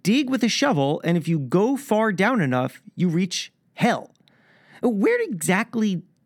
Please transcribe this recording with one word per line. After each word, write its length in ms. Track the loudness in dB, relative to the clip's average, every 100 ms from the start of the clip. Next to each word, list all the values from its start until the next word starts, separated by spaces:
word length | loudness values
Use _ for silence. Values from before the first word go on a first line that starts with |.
dig 260 | 0 0 0
with 140 | 0
a 60 | 0
shovel, 520 | 0 0 2 0 0
and 120 | 0 0
if 120 | 0
you 100 | -2
go 380 | 0 2 2 0
far 360 | 0 0 0
down 280 | 0 0 2
enough, 420 | 0 0 -2 -6 -16 -4
you 120 | 0
reach 440 | 0 -2 -4 -10 _ _
hell. 400 | -2 0 0 -4 _ _ _ _ _ _ -4
Where 400 | -2 0 2 0
exactly 800 | -2 -4 0 0 0 -2 -2 -2 -8 _